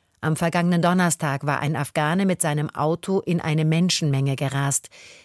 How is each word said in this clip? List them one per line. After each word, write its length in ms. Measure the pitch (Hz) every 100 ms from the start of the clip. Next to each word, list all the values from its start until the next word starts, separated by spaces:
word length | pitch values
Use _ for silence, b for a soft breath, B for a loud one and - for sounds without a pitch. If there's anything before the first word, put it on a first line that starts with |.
| b b
Am 160 | 156 156
vergangenen 460 | 170 175 175 175
Donnerstag 640 | 175 180 175 - 151 139 147
war 140 | 139
ein 160 | 143 139
Afghane 500 | 143 160 151 185 196
mit 160 | 175
seinem 300 | 160 147 151
Auto 480 | - 151 170 - 190
in 200 | - 170
eine 260 | 160 151 156
Menschenmenge 680 | 160 180 - 156 135 139 135
gerast. 540 | 139 139 139 - - B B B